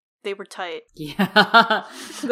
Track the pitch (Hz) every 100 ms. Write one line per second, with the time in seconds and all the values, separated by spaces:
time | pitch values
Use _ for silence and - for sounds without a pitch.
0 | _ _ 202 196 185 - 180 160 - -
1 | 151 143 190 214 208 233 226 208 - -
2 | - - 262